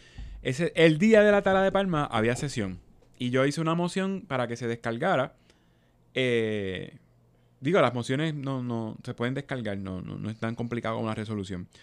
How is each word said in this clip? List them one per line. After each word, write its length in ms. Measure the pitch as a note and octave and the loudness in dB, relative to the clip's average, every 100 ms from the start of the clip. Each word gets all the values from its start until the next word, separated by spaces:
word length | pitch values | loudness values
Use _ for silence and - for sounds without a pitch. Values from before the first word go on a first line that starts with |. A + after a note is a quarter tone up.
| - - - - | -20 -16 -14 -8
Ese, 300 | C3+ C3 E3+ - | -6 -4 -2 6
el 220 | E3 D#3 | 6 6
día 240 | A3 G#3+ | 8 8
de 100 | G#3 | 8
la 100 | G3+ | 6
tala 200 | G3+ F#3+ | 4 4
de 100 | F#3+ | 4
palmas 360 | F#3+ F#3+ D#3 C#3+ | 2 2 0 0
había 240 | A2+ A2+ B2 | 2 2 0
sesión. 420 | D3 B2 G2 F2+ - - _ - | -4 -4 -4 -6 -16 -20 _ -8
Y 120 | B2 | -2
yo 140 | B2+ C#3 | 2 2
hice 140 | C#3+ | 0
una 140 | D#3+ | -2
moción 500 | E3+ F3 F#3+ F#3+ G3 - | 0 0 -2 -2 -4 -4
para 180 | C3 A#2+ | -4 -4
que 100 | A#2 | -4
se 120 | A#2+ | -6
descargara. 640 | A#2 A#2 A#2 E3+ D#3 C#3 - _ _ _ _ _ _ _ | -4 -4 -2 0 0 -2 -8 _ _ _ _ _ _ _
Eh, 840 | C3 B2+ A#2 A2 G#2+ G2 F#2 F#2 C#3+ _ _ _ _ _ _ | -2 0 2 0 -2 -4 -6 -10 -16 _ _ _ _ _ _
digo, 200 | C#3 F#3 | 2 4
las 120 | B2+ | 4
mociones 380 | B2 A#2 C3 D#3+ | 2 -2 -2 -2
no, 280 | D3+ C3+ C3 | -4 -6 -6
no 340 | B2 A#2 A2 A#2+ | -4 -4 -6 -8
se 120 | B2+ | -12
pueden 200 | A#2+ A#2+ | -4 -4
descargar, 420 | C3+ - C3 G#2+ G2+ | -4 -6 -6 -6 -6
no, 220 | F#2+ F#2 | -6 -8
no, 160 | G#2 G2 | -8 -8
no 140 | G#2 | -8
es 80 | A2 | -6
tan 160 | A2+ | -6
complicado 400 | A#2 A#2+ A#2+ A2+ A2+ | -4 -6 -4 -4 -4
como 120 | A2+ | -4
la 60 | A2 | -4
resolución. 500 | G#2+ G#2+ F#2+ F2+ F2+ - | -6 -6 -6 -8 -10 -18